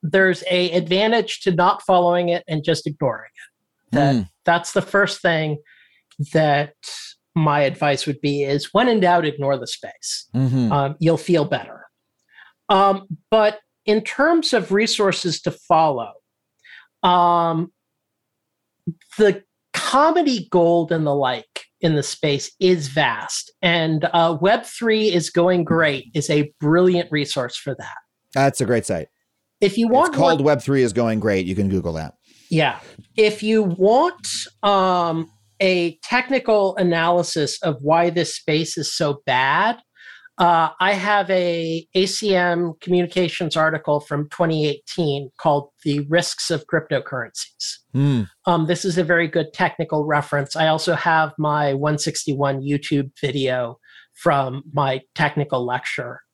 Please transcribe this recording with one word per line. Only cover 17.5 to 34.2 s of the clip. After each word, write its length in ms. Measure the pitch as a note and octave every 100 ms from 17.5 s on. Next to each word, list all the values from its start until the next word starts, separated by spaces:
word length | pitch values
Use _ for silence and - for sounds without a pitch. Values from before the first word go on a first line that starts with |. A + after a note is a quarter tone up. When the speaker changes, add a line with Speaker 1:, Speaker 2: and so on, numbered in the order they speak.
| D#3+ F3 _ _ _ _ _ _ _ _ _ _ _ - E3 _ -
Speaker 1:
the 240 | G#3 G3 _ _ _
comedy 760 | - - C4+ D#4 E4 D4+ B3 E3
gold 420 | F3+ E3+ E3+ D#3+
and 140 | E3 D3+
the 80 |
like 460 | C#3+ C3 B2 A2 - - _
in 140 | E3+
the 80 | D3+
space 480 | C3 - D#3 C#3 - _
is 280 | F#3 F3+ C#3
vast, 640 | C#3 C#3 A2+ - - - _
and, 440 | F3+ E3+ D#3+ D#3 D3+
uh, 240 | E3+ E3 D#3+
Web 240 | F3+ A#3+
three 480 | - - A#3 A3 G#3+
is 160 | F3 D#3+
going 360 | - F3 F3+
great 420 | E3 E3 D#3+ C3+ -
is 160 | D#3+ C#3+
a 200 | D3+ D3 _
brilliant 500 | D3+ E3 F#3 F3 E3+
resource 460 | D3+ C#3+ - B2 -
for 180 | - C3
that. 180 | - - _ _ _
Speaker 2:
That's 280 | - C#3 C3+
a 40 |
great 220 | C3 A#2+ -
site. 220 | F2+ D2+ _ _ _ _ _
Speaker 1:
If 160 | G3+ G3
you 100 | A3+
want 200 | B3+ F4
Speaker 2:
It's 80 | C#4+
called 240 | E3+ D#3+
Speaker 1:
more 60 | C#3
Speaker 2:
Web 160 | D3
three 200 | - C#3
is 100 | B2
going 260 | G#2 A#2 A2
great. 240 | G#2+ G2 F2+
You 80 |
can 140 | F#2+ G2
Google 240 | F#2+ E2+
that. 200 | D#2+ D#2 - _ _ _
Speaker 1:
Yeah. 280 | D#3+ C#3+ A2+ - - - -
If 260 | G#3+ G#3+
you 200 | G#3+ A3
want, 640 | G3+ F3 F#3+ A#3 E4+ F4+